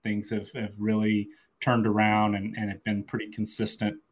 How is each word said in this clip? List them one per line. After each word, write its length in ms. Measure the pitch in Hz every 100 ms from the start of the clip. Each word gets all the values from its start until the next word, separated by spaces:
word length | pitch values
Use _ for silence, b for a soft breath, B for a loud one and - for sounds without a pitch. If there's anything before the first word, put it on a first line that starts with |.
things 260 | 110 104 101
have, 220 | 110 -
have 280 | 123 104 101
really 500 | 104 107 107 107 104 B B _
turned 280 | - 120 107
around 480 | 104 107 107 107 101
and, 200 | 104 110
and 140 | 107
have 140 | 98
been 200 | 110 101
pretty 260 | - 117 107
consistent 680 | 110 104 - 110 - 104 104 _